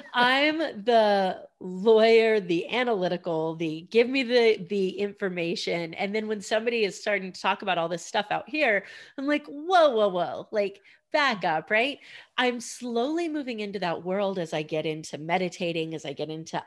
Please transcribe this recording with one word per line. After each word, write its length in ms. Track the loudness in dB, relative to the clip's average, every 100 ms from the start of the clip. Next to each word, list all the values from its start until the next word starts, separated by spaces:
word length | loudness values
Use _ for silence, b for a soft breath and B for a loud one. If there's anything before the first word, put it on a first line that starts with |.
| -4
I'm 440 | 2 4 4 2 0
the 920 | -4 -4 2 4 6 4 2 -2 -10 _
lawyer, 800 | -10 -2 6 8 8 8 6 2
the 280 | 2 -2 0
analytical, 840 | -2 0 0 0 -2 -2 -2 -2 -4
the 260 | -4 -6 0
give 180 | 2 4
me 140 | 2
the, 440 | 2 4 4 4 0
the 220 | -2 -2 -2
information. 960 | -6 -4 -6 -2 -4 -4 -4 -4 -6
And 200 | -6 -4
then 140 | -4 -4
when 120 | -6
somebody 440 | -2 -2 0 0
is 160 | 0 -2
starting 320 | -4 -2 -4
to 80 | -4
talk 220 | -2 0
about 160 | 0 -2
all 100 | -2
this 160 | -4
stuff 220 | -4 -4 -2
out 180 | -4 -4
here, 360 | -2 2 0 -2 B B -8
I'm 80 | -2
like, 200 | -2 -4
"Whoa, 440 | -12 2 6 6
whoa, 180 | 6 2
whoa, 400 | 2 -4 -6 -6
like, 280 | -2 -4 -6 b b _
back 320 | 0 0 0
up," 260 | 0 -2 0
right? 280 | 0 0 -4 B B B 0
I'm 220 | 0 0
slowly 680 | -8 -10 -4 -2 0 -2 -2
moving 320 | -4 -6 -6
into 180 | -6 -4
that 220 | -4 -4
world 340 | -4 -2 -2 -2
as 140 | -4
I 100 | -4
get 240 | -4 -4 -4
into 320 | -6 -8 -10
meditating, 760 | -2 -2 -2 -4 -4 -4 -4
as 100 | -6
I 80 | -8
get 160 | -8 -8
into 320 | -8 -8 -8